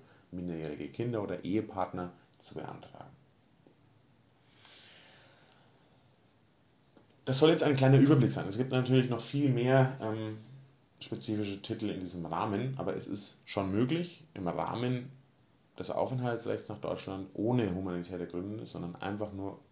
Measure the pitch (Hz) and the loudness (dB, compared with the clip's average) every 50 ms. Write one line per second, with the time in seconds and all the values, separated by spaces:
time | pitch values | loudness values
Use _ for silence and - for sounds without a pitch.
0 | - - - - - _ 90 92 87 87 82 80 80 76 73 73 73 71 - - | -14 -20 -20 -20 -16 _ -10 -8 -6 -6 -4 -4 -6 -6 -6 -8 -8 -8 -6 -4
1 | 117 123 117 107 98 92 90 85 - 85 98 110 107 - - 95 92 - - 92 | -4 -2 -2 -2 -4 -4 -6 -6 -4 -2 -2 -2 -2 -4 -4 -4 -4 -2 -2 -4
2 | 87 87 - - - _ _ - - - - 78 - - - - - - - 50 | -6 -6 -8 -14 -20 _ _ -20 -20 -14 -12 -10 -10 -10 -10 -12 -16 -18 -18 -18
3 | 50 - - - _ _ _ _ _ _ _ _ _ - - _ _ _ _ _ | -18 -18 -20 -20 _ _ _ _ _ _ _ _ _ -20 -20 _ _ _ _ _
4 | _ _ _ _ _ _ _ _ _ _ _ - - - - - - - - - | _ _ _ _ _ _ _ _ _ _ _ -20 -20 -20 -20 -20 -20 -20 -20 -20
5 | - - - - - - - - - - - - - - - _ _ _ _ _ | -20 -20 -20 -20 -20 -20 -20 -20 -20 -20 -20 -20 -20 -20 -20 _ _ _ _ _
6 | _ _ _ _ _ _ _ _ _ _ _ _ _ _ _ _ _ _ _ - | _ _ _ _ _ _ _ _ _ _ _ _ _ _ _ _ _ _ _ -20
7 | - _ _ _ _ 135 131 - 156 160 170 - - 147 139 131 131 131 139 135 | -20 _ _ _ _ 0 4 8 8 8 8 6 4 4 4 6 8 8 10 10
8 | 139 143 151 131 117 101 95 90 82 95 101 117 127 127 123 127 117 120 131 131 | 10 10 8 8 6 4 2 -2 -4 -2 -2 -2 -2 0 0 0 2 4 6 4
9 | 120 - 117 113 - - 143 143 143 135 120 117 123 127 135 135 131 131 - - | 4 4 0 -4 -4 -2 0 2 2 4 4 4 4 6 6 6 6 4 2 -2
10 | 113 110 110 110 110 110 110 - - - - - - - - _ _ _ _ - | -4 -4 -2 -2 -4 -6 -8 -10 -14 -18 -20 -20 -20 -20 -20 _ _ _ _ -18
11 | - - 110 104 - 110 107 104 104 101 98 98 - - 110 101 107 101 85 92 | -12 -10 -8 -6 -4 -2 -2 -2 -2 -2 -4 -6 -6 -6 -4 -2 -2 -4 -4 -4
12 | 92 85 87 87 85 78 80 87 107 110 98 107 123 135 135 - 87 95 - - | -6 -8 -8 -8 -6 -4 -4 -2 -2 -2 -2 -2 -2 -2 -4 -4 -4 -4 -4 -4
13 | - - - - - - - - _ - - 101 98 95 98 107 127 131 160 170 | -6 -6 -6 -6 -6 -6 -10 -12 _ -6 -4 -2 -2 0 0 0 2 2 0 -2
14 | 175 175 - - - - - 104 92 85 78 78 82 85 90 117 120 127 127 123 | -2 -4 -8 -14 -20 -16 -10 -6 -4 -4 -2 -2 -2 -4 -4 -2 -2 -2 -2 -4
15 | 127 135 - - - _ _ _ _ _ _ _ _ _ _ - - - - - | -6 -10 -14 -20 -20 _ _ _ _ _ _ _ _ _ _ -10 -8 -4 -2 -2
16 | 92 110 131 127 123 120 117 - - 107 107 107 - - 104 - - 82 90 - | -2 -2 -2 -2 -2 -2 -2 -2 -2 -4 -4 -4 -6 -8 -10 -6 -6 -4 -6 -6
17 | - - 95 95 92 - - - 104 117 123 123 110 92 87 95 95 92 87 87 | -6 -8 -8 -8 -8 -8 -4 -2 0 2 2 2 2 0 0 -2 -4 -4 -4 -6
18 | 87 92 92 87 87 - 90 90 95 104 107 113 117 - - 85 87 87 85 - | -6 -6 -8 -8 -8 -6 -6 -6 -6 -6 -8 -10 -10 -10 -10 -8 -8 -10 -8 -8
19 | - 95 104 104 107 104 95 95 98 98 - - - _ | -6 -6 -4 -4 -6 -6 -6 -8 -8 -8 -10 -12 -16 _